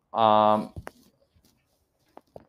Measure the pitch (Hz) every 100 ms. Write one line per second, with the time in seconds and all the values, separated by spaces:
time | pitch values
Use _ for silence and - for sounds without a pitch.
0 | _ 107 110 107 107 107 - - - -
1 | _ _ _ _ _ _ _ _ _ _
2 | _ - _ -